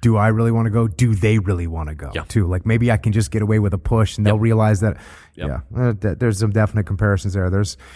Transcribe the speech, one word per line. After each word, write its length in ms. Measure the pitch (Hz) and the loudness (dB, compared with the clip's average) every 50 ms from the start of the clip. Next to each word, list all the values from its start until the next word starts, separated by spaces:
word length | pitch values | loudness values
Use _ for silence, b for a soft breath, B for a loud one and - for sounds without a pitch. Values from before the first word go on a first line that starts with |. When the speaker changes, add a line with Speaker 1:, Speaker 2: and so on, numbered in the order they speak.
Speaker 1:
Do 140 | - 117 113 104 | 0 2 4 4
I 100 | 104 110 | 4 2
really 240 | 110 110 113 117 | 2 2 2 0
wanna 160 | 117 113 113 113 | 0 0 0 0
go? 160 | 104 117 117 | 0 0 0
Do 280 | 110 - - 123 117 110 | 0 0 0 0 2 2
they 240 | 95 85 107 110 110 | 2 2 2 2 2
really 280 | 92 95 98 87 87 | 0 0 -2 -2 -4
wanna 280 | 82 80 80 78 76 76 | -6 -6 -8 -8 -8 -10
go 160 | 73 69 69 - | -12 -12 -10 -10
Speaker 2:
Yeah. 100 | 80 80 | -10 -6
Speaker 1:
too? 220 | - - 113 95 | -2 0 0 0
Like, 200 | 85 92 92 - | 0 0 -2 0
maybe 260 | 110 113 117 120 120 | 0 0 2 2 2
I 40 | 113 104 | 0 0
can 140 | - 113 | 0 0
just 180 | 101 113 104 - | 0 0 0 0
get 100 | - 110 | -2 -2
away 160 | 104 104 110 110 | 0 0 2 2
with 140 | 101 98 92 | 2 0 -2
a 40 | 95 | -2
push 400 | - - 120 110 107 95 - - | -2 0 0 2 0 0 0 0
and 80 | 104 | 0
they'll 80 | 104 107 | 2 2
Speaker 2:
Yep. 80 | 107 | 2
Speaker 1:
realize 380 | 110 113 113 110 110 107 107 92 | 2 2 2 4 4 2 2 2
that, 180 | 110 107 - - B B B B B B B | 2 0 -2 -4 B B B B B B B
Speaker 2:
Yep. 120 | - 87 73 | -8 -8 -6
Speaker 1:
yeah, 340 | 67 65 - - - 120 | -6 -8 -10 -8 -6 -2
uh, 120 | 127 120 110 | -2 -2 -2
th-, 240 | 98 - 104 85 - | -2 -2 -4 -2 0
there's 200 | 123 117 104 95 | 0 0 0 0
some 120 | 113 107 | 0 0
definite 340 | 101 110 107 101 - 110 98 | 2 2 0 0 0 -2 -2
comparisons 480 | - 101 90 110 104 101 95 - 101 92 | -2 -2 0 0 0 0 0 -2 -2 -2
there. 140 | 101 92 92 | -2 0 0
There's, 280 | 90 98 104 101 - - B B B | 0 0 -2 -2 -6 -10 B B B